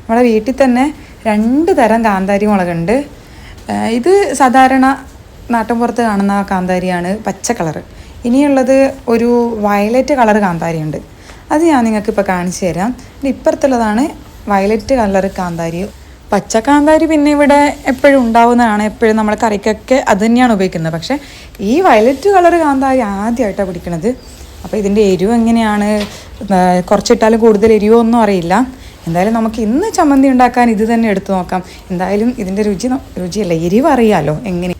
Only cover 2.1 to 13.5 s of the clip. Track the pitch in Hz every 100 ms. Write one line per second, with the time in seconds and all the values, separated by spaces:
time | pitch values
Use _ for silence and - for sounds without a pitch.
2.1 | 196 190 202 208 202 175 170 165 240 294
3.1 | - - - - - - 208 214 233 240
4.1 | 392 403 277 269 247 262 269 262 269 -
5.1 | - - - - 233 220 240 240 247 233
6.1 | 202 202 202 196 196 185 185 185 180 175
7.1 | 208 214 190 - 233 160 151 - - -
8.1 | - 240 254 294 269 254 269 269 269 -
9.1 | 233 240 240 233 226 202 202 202 240 262
10.1 | 285 226 214 202 170 170 160 156 - -
11.1 | - - - - 302 330 285 226 214 208
12.1 | 208 196 185 175 175 190 160 208 247 -
13.1 | - 277 - -